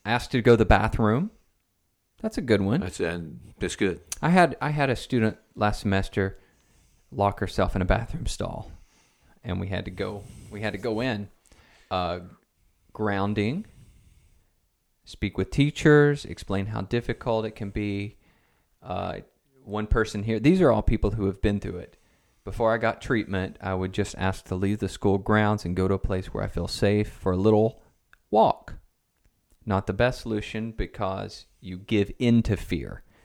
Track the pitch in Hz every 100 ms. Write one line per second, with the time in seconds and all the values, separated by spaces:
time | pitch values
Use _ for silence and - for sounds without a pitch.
0 | 104 120 - 127 117 117 107 107 110 -
1 | 107 120 208 _ _ _ _ _ _ _
2 | _ _ 220 - 131 101 95 143 92 -
3 | 85 87 80 - - - 90 - 98 82
4 | - - 151 185 165 - 143 151 135 117
5 | - 123 110 - _ - 104 - 101 98
6 | 95 104 95 - _ _ _ _ _ _
7 | - 131 101 - 95 - 92 95 90 98
8 | 113 - - - - - - - _ _
9 | _ _ _ _ 117 92 92 92 95 92
10 | 98 101 95 - - 104 107 98 117 107
11 | 127 107 101 _ _ - _ _ - 92
12 | 87 90 90 - _ _ _ _ _ -
13 | 107 98 101 107 104 170 - - - -
14 | _ _ _ _ _ _ _ _ _ _
15 | - - 101 - 95 - 147 - 156 147
16 | 147 143 - - - 98 107 110 98 120
17 | 120 113 127 113 110 - 101 107 104 101
18 | 104 - _ _ _ _ _ _ - 92
19 | 92 98 - _ _ _ - 104 107 113
20 | 107 104 107 113 131 185 156 110 - 110
21 | 104 107 98 92 104 101 98 87 - _
22 | _ _ _ _ 101 117 113 113 113 -
23 | - 117 - 95 92 - 95 92 92 101
24 | 95 - 95 95 - 92 98 107 95 -
25 | 104 98 98 107 107 104 87 92 92 98
26 | - 95 - 98 104 - 85 - 101 104
27 | 104 - 95 92 107 107 110 - _ _
28 | _ _ - 214 185 - - - _ _
29 | _ _ _ _ _ _ 110 98 - 98
30 | 123 123 113 107 - 110 113 110 95 -
31 | 95 98 98 - - _ 92 92 101 107
32 | 101 - 120 117 113 95 - 82 50 -
33 | - _